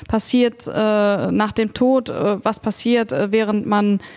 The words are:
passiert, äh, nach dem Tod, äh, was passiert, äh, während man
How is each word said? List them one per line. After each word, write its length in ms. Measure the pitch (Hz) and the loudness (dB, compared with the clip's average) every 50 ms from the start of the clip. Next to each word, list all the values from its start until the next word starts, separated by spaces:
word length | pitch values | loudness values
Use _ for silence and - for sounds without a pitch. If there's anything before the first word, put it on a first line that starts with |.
| - - | -8 -4
passiert, 580 | - 220 - - - 254 247 233 233 - - - | -2 -2 0 0 2 2 2 2 0 -4 -8 -6
äh, 640 | - - 214 214 214 208 208 202 202 190 127 - | -2 0 0 2 2 2 2 2 2 0 0 0
nach 200 | - 196 214 214 | 0 0 0 0
dem 220 | 202 - 220 214 - | 0 -2 -2 -2 0
Tod, 360 | - 247 254 262 262 233 - | 0 2 2 2 2 0 -2
äh, 280 | - - - 208 208 190 - | -4 -2 0 0 0 0 -2
was 160 | 220 220 - | -4 -4 -4
passiert, 500 | - 220 196 - - 233 240 240 226 220 | -4 -4 -4 -2 0 0 2 2 0 0
äh, 160 | - 135 202 202 | -2 -2 -2 0
während 340 | 202 220 220 208 214 214 - - | 0 0 0 0 0 -2 -2 0
man 320 | 208 208 208 208 202 190 - - - | 0 2 2 2 2 0 -2 -6 -20